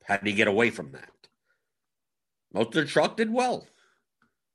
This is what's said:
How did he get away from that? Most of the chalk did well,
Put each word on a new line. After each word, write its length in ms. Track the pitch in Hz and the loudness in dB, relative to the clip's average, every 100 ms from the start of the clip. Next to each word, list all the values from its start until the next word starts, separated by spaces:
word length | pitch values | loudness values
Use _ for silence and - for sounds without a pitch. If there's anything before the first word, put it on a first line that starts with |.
How 140 | - 101 | -4 -2
did 80 | 104 | 0
he 80 | |
get 140 | 101 107 | 2 2
away 240 | 101 117 | 4 2
from 220 | 110 73 | 0 -10
that? 180 | 67 - _ _ _ _ _ _ _ _ _ _ _ _ _ _ | -16 -20 _ _ _ _ _ _ _ _ _ _ _ _ _ _
Most 180 | 92 113 | -4 -2
of 40 | |
the 120 | 170 143 | 0 0
chalk 320 | - 170 - | 2 2 0
did 140 | 220 | -2
well, 360 | 240 254 202 - _ _ _ _ _ _ _ _ | 0 0 -2 -8 _ _ _ _ _ _ _ _